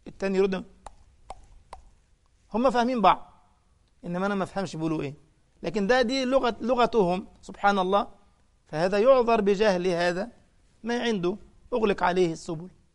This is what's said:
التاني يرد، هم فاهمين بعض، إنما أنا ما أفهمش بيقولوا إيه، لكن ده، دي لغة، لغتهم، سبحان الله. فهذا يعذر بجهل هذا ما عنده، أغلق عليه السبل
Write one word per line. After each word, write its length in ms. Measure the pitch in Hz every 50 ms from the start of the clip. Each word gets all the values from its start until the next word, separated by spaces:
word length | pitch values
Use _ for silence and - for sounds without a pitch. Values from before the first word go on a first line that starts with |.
| _
التاني 320 | - - - 196 196 196 185
يرد، 260 | 196 196 190 180 - - - - _ - - - - _ _ _ - - - - - - - - _ _ - - - - _ _ _ _ _ _ _ _ _ _ _ _ -
هم 160 | 214 247 269
فاهمين 300 | 202 247 233 247 262 240
بعض، 300 | 190 180 160 - - - - _ _ _ _ _ _ _ _ _ _ _ _ _ -
إنما 220 | 175 175 180 190
أنا 80 | 202 202
ما 100 | 196 180
أفهمش 320 | - - 196 196 156 -
بيقولوا 260 | 165 160 160 160 156 147
إيه، 120 | 139 147 - _ _ _ _ _ _ _ _ -
لكن 240 | 175 170 220 196
ده، 160 | 196 247 262 254
دي 220 | 220 269 269 262
لغة، 320 | 247 269 269 262 233 226 -
لغتهم، 680 | 247 226 262 233 240 - - 233 190 175 180 185 - - - - -
سبحان 360 | - - - - 202 202 196
الله. 300 | 180 185 196 202 240 - - _ _ _ _ _ _ _ _ _ _
فهذا 320 | _ 160 151 170 196 196 202
يعذر 420 | 214 262 269 254 233 240 233 220
بجهل 460 | 202 202 208 180 214 214 185 180 175
هذا 460 | 190 175 165 175 180 175 175 202 240 - _ _ _ _ _ _ _ _ _ -
ما 200 | 220 240 240 247
عنده، 340 | 233 220 196 170 175 214 208 - - _ - _ - 240
أغلق 300 | 247 220 208 196 - -
عليه 300 | 180 175 185 185 165 160
السبل 380 | 160 - - 165 156 175 185 - _ _ _ _